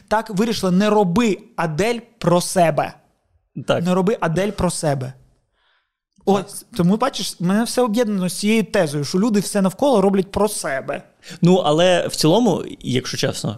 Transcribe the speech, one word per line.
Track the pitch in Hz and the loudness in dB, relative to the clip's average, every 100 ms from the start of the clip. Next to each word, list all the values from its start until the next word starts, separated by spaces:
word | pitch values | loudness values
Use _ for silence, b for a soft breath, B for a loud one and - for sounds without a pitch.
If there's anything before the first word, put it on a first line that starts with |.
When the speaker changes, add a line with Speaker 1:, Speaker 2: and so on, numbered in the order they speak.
| B | B
Speaker 1:
так | 214 220 | -4 -2
вирішила. | 190 233 220 185 | -2 -2 0 0
Не | 180 214 | 2 4
роби | 208 196 170 233 180 - - | 2 2 2 0 0 -6 -6
Адель | 170 151 208 240 - _ | -6 -2 -2 -2 -8 _
про | 170 175 | 0 0
себе. | - 190 170 147 139 - _ _ _ _ _ - - | 0 0 2 2 -4 -8 _ _ _ _ _ -16 -2
Speaker 2:
Так. | 123 170 | -2 0
Speaker 1:
Не | 185 | 0
роби | 185 226 | 0 0
Адель | 170 160 202 | -2 -2 -4
про | - 180 | -2 -4
себе. | - 156 135 131 - _ _ _ _ _ _ _ _ _ _ - | -2 -4 -4 -6 -12 _ _ _ _ _ _ _ _ _ _ 0
Ось, | 196 | 0
Speaker 2:
Так. | 175 - - - | 0 -14 -16 -2
Speaker 1:
тому, | 175 214 | 0 2
бачиш, | 254 - 202 - | 0 -4 -10 -4
мене | 175 202 | -2 0
все | 233 - | 0 0
об'єднано | 247 208 233 202 180 | 0 0 -2 -2 -4
з | |
цією | 175 202 220 | -2 0 2
тезою, | 220 214 160 147 | 2 0 0 -2
що | 139 185 | -2 0
люди | 226 208 | 2 2
все | 180 208 | 0 0
навколо | 190 - 285 233 | 0 0 2 4
роблять | 196 196 185 | 4 2 -2
про | - 214 | 0 -2
себе. | 208 165 135 113 151 - _ B B | -2 -6 -6 -6 -10 -10 _ B B
Speaker 2:
Ну, | 170 185 | 4 4
але | - 156 180 175 - | 4 4 4 4 0
в | - | 0
цілому, | 151 190 240 143 - - | 2 4 2 0 -4 -10
якщо | - 123 - - | -4 -4 -2 -4
чесно, | 127 113 - | -4 -4 -6